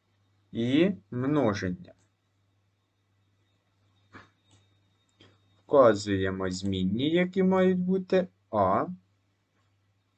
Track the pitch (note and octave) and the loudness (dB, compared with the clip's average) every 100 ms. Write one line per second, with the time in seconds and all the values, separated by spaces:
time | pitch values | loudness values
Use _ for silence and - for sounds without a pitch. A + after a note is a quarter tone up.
0 | _ _ _ _ _ A2+ A#2 C#3 F#3 F#3 | _ _ _ _ _ -6 0 2 2 -2
1 | - B2 C3 D3+ A#2 F#2+ F#2+ F2+ - - | -8 -6 -2 0 0 -2 -4 -8 -14 -20
2 | _ _ _ _ _ _ _ _ _ _ | _ _ _ _ _ _ _ _ _ _
3 | _ _ _ _ _ _ _ _ _ _ | _ _ _ _ _ _ _ _ _ _
4 | _ - - _ _ _ _ _ _ _ | _ -20 -20 _ _ _ _ _ _ _
5 | _ _ - _ _ _ - C#3+ B2 G2+ | _ _ -20 _ _ _ 0 6 6 4
6 | G#2 F#2+ F#2+ F#2+ F#2 F#2 G2 F#2+ F#2+ G#2+ | 0 -2 -2 -4 -6 -6 -4 -2 -2 -2
7 | C#3+ E3+ F3+ F#3 F#3 F#3 F#3 F#3 F3+ F#3+ | 0 0 0 0 2 2 2 0 0 -2
8 | F#3 F#3 F#3 _ - A2 F#2+ G#2 D#3+ F3+ | 0 -2 -2 _ -6 0 0 0 -2 -10
9 | _ _ _ _ _ _ _ _ _ _ | _ _ _ _ _ _ _ _ _ _
10 | _ | _